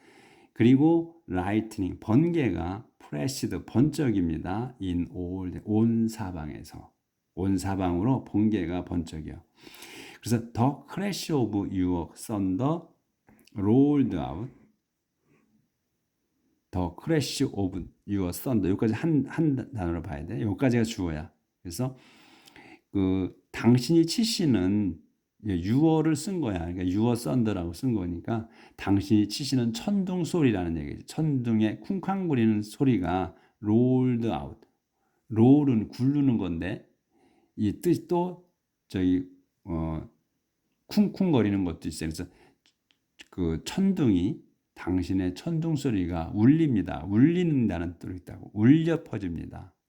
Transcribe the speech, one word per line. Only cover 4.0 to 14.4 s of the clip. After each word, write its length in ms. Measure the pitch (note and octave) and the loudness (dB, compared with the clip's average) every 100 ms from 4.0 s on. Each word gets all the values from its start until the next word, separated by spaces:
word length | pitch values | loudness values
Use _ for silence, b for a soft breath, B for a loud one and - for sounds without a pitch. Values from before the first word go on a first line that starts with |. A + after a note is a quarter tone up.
| C#3 G2 E2+ D#2 E2+ G2+ C3 - | 0 0 0 -2 -4 -6 -8 -8
In 280 | F#2+ F2 E2 | -4 -4 -4
all, 460 | F2 F2 F#2 F#2 D#2+ | -6 -8 -8 -8 -8
온 440 | - G#2+ A#2 A2+ A2 | -2 2 2 2 0
사방에서, 840 | A2+ F#2+ F2 D2+ A1 - - - _ _ _ _ | -4 -10 -8 -10 -12 -16 -20 -20 _ _ _ _
온 220 | - G2 F#2+ | -4 0 0
사방으로 680 | F#2+ F#2+ F2+ F2 A2+ C3 | -2 -2 0 0 0 -2
번개가 600 | - G2+ G#2+ G#2+ E2 F2+ | -2 0 2 0 -2 -6
번쩍이요. 580 | F2 F2+ D#2 D#2+ D2 D#2 - _ B B B B B B | -4 -6 -6 -8 -12 -14 -18 _ B B B B B B
그래서 320 | - A#2 - | -2 -2 -2
the 180 | - C3 - - | 0 0 0 -8
crash 400 | - G3+ - - | -8 -6 -6 -2
of 240 | D3 G#2+ G2+ | 0 0 -2
your 560 | F#2+ F#2+ F2+ F2 D#2+ | -2 -2 0 -2 -6
thunder 680 | - - G#2 F#2+ F#2+ C3+ F3 - _ _ _ _ b b G#2+ | -12 -8 -4 -2 0 0 -2 -8 _ _ _ _ b b -4
rolled 600 | G2 B2+ C#3+ D3 A#2 F2 | 2 6 6 4 2 -2
out. 360 | B1+ D#2+ | -4 -8